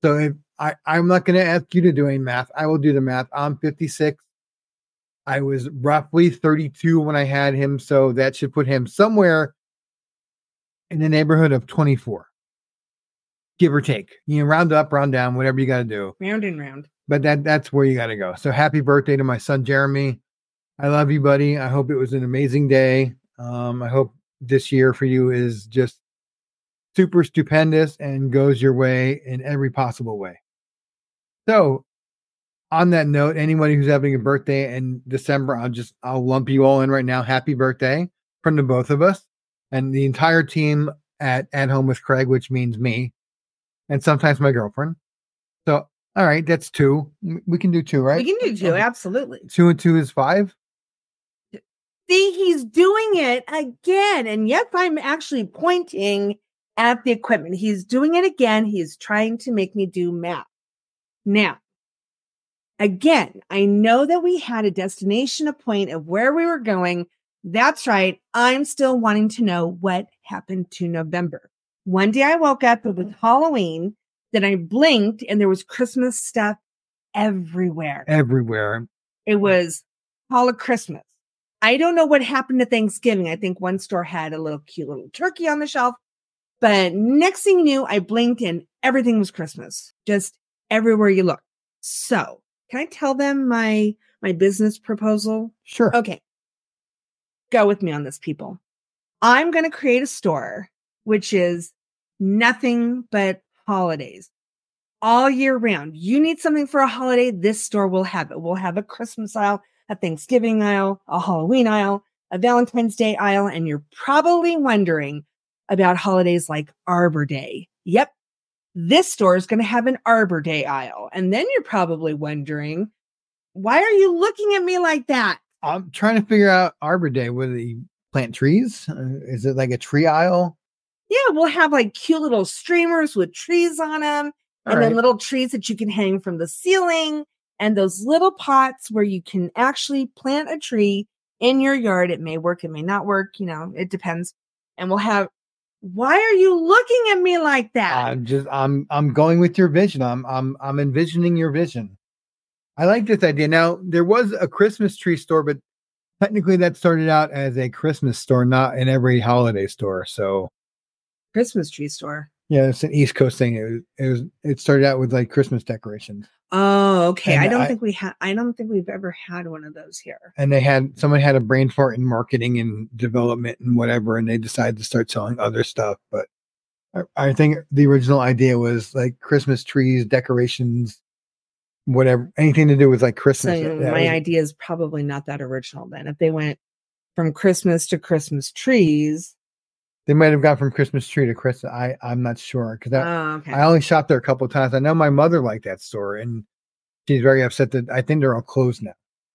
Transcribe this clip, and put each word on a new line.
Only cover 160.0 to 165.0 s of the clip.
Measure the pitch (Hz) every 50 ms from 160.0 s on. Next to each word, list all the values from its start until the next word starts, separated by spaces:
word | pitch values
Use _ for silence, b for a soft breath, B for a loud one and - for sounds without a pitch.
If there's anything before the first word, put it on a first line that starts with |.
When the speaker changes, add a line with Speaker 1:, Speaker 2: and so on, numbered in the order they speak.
| 90
Speaker 1:
So | - - - 101 98 98 98 92 90 _ _ _ _ _ _ _ _ _ _ _ _ _ _ _ _ _
Speaker 2:
Christmas | 214 247 233 - 214 160 147
tree | - - 143 147
store. | - - - 151 147 151 147 _ _ _ _ _
Speaker 1:
Yeah, | 151 139 135 135
it's | 123 - -
an | 156 143
East | 147 143 123 -
Coast | - 135 127 - -
thing. | 131 120 117
It | 110 110
was, | 113 117 117 117 _ _
it | - 139 131
was, | 127 120 131 175 _ _ _
it | 151 139 131
started | - - 143 139 135
out | 139 135
with, | 131